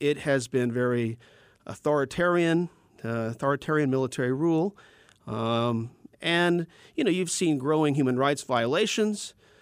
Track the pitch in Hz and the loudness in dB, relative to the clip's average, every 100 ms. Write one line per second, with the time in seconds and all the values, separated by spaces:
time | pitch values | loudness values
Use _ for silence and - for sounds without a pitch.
0 | 143 147 151 135 120 127 123 120 123 120 | -2 0 0 0 0 -2 0 0 0 0
1 | 117 117 - - - _ - - 151 147 | -2 -4 -14 -20 -20 _ -14 -6 0 0
2 | 135 - 175 175 170 165 175 - _ - | 0 0 0 2 2 2 -2 -8 _ -12
3 | 113 117 113 120 139 139 - 156 143 131 | -6 -4 -4 -4 -2 -2 0 0 2 0
4 | 127 139 123 131 165 160 170 - - - | -2 -2 -2 0 0 2 0 -4 -18 -20
5 | _ _ - 110 113 117 120 117 117 - | _ _ -10 -6 -2 0 0 0 -4 -10
6 | - _ 175 170 175 175 165 - - - | -20 _ -2 2 2 0 -2 -12 -12 -2
7 | 240 180 175 - 175 147 139 156 151 143 | 0 0 -2 0 0 0 0 2 2 2
8 | 131 127 139 147 - 123 117 160 214 - | 2 2 2 0 -2 -2 0 0 0 0
9 | 214 208 - - _ _ | -2 -2 -8 -16 _ _